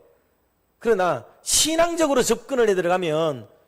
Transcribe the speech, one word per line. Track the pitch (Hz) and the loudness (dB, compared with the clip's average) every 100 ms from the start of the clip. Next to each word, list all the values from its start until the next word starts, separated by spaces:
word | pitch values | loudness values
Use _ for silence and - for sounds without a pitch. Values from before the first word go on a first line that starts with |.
| _ _ _ _ _ _ _ _ | _ _ _ _ _ _ _ _
그러나 | 233 202 180 131 - _ | -2 0 0 -2 -6 _
신앙적으로 | - - 294 320 339 339 311 269 | -4 -2 0 0 0 0 0 2
접근을 | - 226 - 262 220 | 0 -2 -2 0 2
해 | 185 | 2
들어가면 | 170 185 175 151 165 131 104 _ | 0 -2 0 -2 -2 -4 -12 _